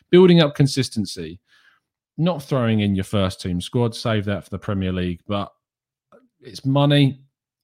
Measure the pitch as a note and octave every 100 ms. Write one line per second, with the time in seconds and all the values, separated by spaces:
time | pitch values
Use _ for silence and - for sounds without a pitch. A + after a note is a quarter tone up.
0 | _ F3+ F#3 E3+ D3 - C#3 C#3 A#2+ A2+
1 | F#2+ - D#2+ F2+ _ _ _ _ _ _
2 | _ - E3+ D3+ - C#3 A2+ A2 G#2 F#2+
3 | F#2+ G#2+ F#2 - F#2+ F2 - B2 A#2+ -
4 | A#2+ A2 G2+ G2 - F#2+ - G2 F#2 F#2
5 | F2+ E2+ - G2+ G2 - _ _ _ _
6 | _ _ _ _ - - C3+ C#3 C#3+ C#3+
7 | C#3 C3 _ _ _ _